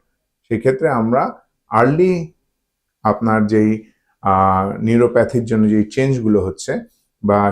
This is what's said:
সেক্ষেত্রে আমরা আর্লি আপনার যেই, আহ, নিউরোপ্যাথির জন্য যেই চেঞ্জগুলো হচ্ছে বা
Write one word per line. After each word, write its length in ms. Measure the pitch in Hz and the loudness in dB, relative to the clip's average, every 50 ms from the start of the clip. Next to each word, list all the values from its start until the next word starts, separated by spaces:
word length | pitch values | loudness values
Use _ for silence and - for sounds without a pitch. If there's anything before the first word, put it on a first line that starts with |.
| _ _ _ _ _ _ _ _ _ | _ _ _ _ _ _ _ _ _
সেক্ষেত্রে 420 | - 117 107 - 135 131 131 160 156 135 117 | -6 -6 -2 0 0 0 0 -2 -2 -2 0
আমরা 220 | 110 113 120 135 170 247 - - _ _ _ _ _ - 104 110 | -2 0 0 0 -2 -2 -6 -12 _ _ _ _ _ -2 0 2
আর্লি 320 | 120 131 147 160 180 185 185 175 165 160 _ _ _ _ _ _ _ _ _ _ _ _ _ _ - 107 | 2 2 2 2 2 0 0 -2 -4 -10 _ _ _ _ _ _ _ _ _ _ _ _ _ _ -4 -2
আপনার 300 | 101 - 117 113 110 110 107 104 110 | -2 -2 0 0 0 0 0 2 2
যেই, 180 | 107 107 107 110 110 110 _ _ _ _ _ _ _ - | 2 2 2 0 -4 -8 _ _ _ _ _ _ _ -2
আহ, 440 | 101 95 95 95 95 95 95 95 98 107 107 110 | 0 2 2 2 2 2 0 -2 -4 -6 -4 -2
নিউরোপ্যাথির 580 | 110 117 117 123 117 - 120 113 113 - 120 110 110 | 0 2 2 2 2 2 0 0 0 0 -4 -2 -2
জন্য 140 | 113 110 107 107 107 | 0 0 2 2 2
যেই 140 | 107 104 107 - | 2 0 -2 -2
চেঞ্জগুলো 440 | 131 131 135 135 123 110 107 104 101 92 | -2 0 0 0 -2 0 0 0 0 0
হচ্ছে 260 | 95 - - - - 135 240 233 - _ _ _ _ _ _ - 101 | -2 -8 -10 -8 -8 -8 -8 -8 -12 _ _ _ _ _ _ -2 0
বা 100 | 101 104 101 101 | 0 2 2 0